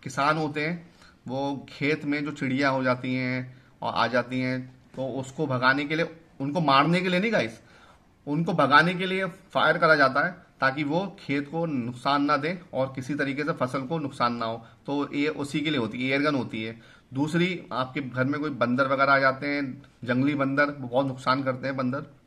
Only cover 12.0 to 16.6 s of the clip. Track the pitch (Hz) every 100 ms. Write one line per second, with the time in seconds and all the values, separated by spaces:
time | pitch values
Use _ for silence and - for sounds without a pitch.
12 | 143 143 143 147 147 180 - 127 131 131
13 | 127 147 139 135 147 151 127 139 127 165
14 | 143 - 120 117 113 117 - - - 143
15 | 143 143 147 151 139 160 147 147 113 120
16 | 131 139 143 143 117 113